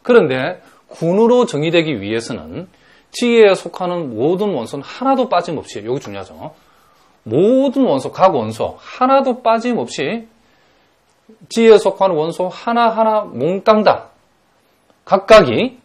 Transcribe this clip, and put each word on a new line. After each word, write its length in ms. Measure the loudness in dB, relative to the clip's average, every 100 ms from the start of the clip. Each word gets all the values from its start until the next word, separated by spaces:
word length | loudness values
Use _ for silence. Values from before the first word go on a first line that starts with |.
그런데 600 | 4 4 4 -2 -4 -8 _ _ _
군으로 560 | -6 -2 2 2 2 0
정의되기 560 | -2 0 0 0 -6
위해서는 680 | -4 -6 -6 -12 -12 -16 -16 _ _ _ _
지에 420 | -4 2 6 6
속하는 640 | 4 -4 -8 -6 -6 -8 -4
모든 340 | -2 -2 -2
원소는 300 | -4 -8 -12
하나도 460 | -14 -6 -2 0 0
빠짐없이, 540 | -2 -2 -10 -10 -12 -6
여기 140 | -6
중요하죠. 560 | -6 -14 -14 -16 -18 _ _ _ _ _ _ _
모든 640 | -4 0 2 2 0 0 0
원소, 260 | 0 -4
각 240 | 0 2 2
원소 420 | -6 -6 -8 -8
하나도 640 | -20 -4 2 2 0 -2
빠짐없이 840 | -2 -2 -2 -6 -6 -6 -6 -6 -12 _ _ _ _ _ _ _ _ _ _ -20 -8
지에 280 | 2 6 6
속하는 380 | 4 0 -2 0
원소 340 | -4 -4 -8
하나하나 720 | -6 -4 0 0 0 0 0
몽땅 640 | -4 -6 -4 -2 2 2
다 260 | 2 0 -6 _ _ _ _ _ _ _ _ _ -2
각각이 720 | -2 6 6 6 -2 -4 -8